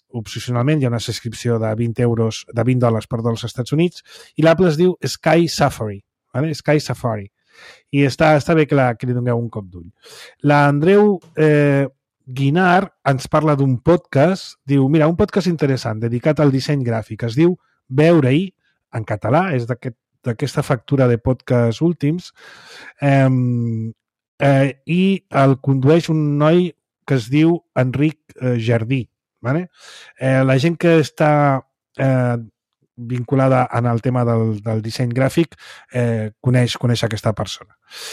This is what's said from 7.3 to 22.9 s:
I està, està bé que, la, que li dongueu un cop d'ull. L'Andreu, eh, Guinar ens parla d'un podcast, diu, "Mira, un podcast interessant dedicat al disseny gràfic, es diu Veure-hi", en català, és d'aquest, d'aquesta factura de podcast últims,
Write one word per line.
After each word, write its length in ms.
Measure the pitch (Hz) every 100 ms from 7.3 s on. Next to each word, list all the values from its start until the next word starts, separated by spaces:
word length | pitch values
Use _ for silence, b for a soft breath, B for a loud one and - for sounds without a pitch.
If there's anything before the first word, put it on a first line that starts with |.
| _ B B B B _
I 80 | 143 139
està, 240 | - 160
està 220 | 151 - 160
bé 80 | 147
que, 80 |
la, 220 | 143 123 113
que 80 | 127
li 80 |
dongueu 240 | 123 123 120
un 80 | 117
cop 140 | 113 92
d'ull. 220 | 90 87 - B B B _
L'Andreu, 760 | 143 147 143 143 165 208 208 180 - -
eh, 480 | 156 147 143 139 135 - _ _ 131
Guinar 720 | 127 139 165 190 180 196 _ 139
ens 220 | 131 -
parla 240 | 151 151 139
d'un 200 | 139 120 -
podcast, 720 | 175 - 135 160 190 - - 131
diu, 220 | 139 131
"Mira, 160 | 156 151
un 80 | 175
podcast 300 | 208 202 175
interessant 540 | 165 139 127 117 107
dedicat 380 | 117 120 156 151
al 120 | 147
disseny 300 | 131 139 143
gràfic, 440 | 120 110 - 107 117
es 80 | 123
diu 160 | 170 180 _ _ -
Veure-hi", 600 | 131 160 170 127 147 190 - _ _ _
en 120 | 117 -
català, 480 | 107 110 151 190
és 140 | 131 120
d'aquest, 260 | 120 131 - _ _ 123
d'aquesta 380 | 110 139 -
factura 440 | - 127 - 139 127
de 120 | 117
podcast 640 | 131 127 - 123 117 110
últims, 520 | 165 165 143 180 - B B B B B B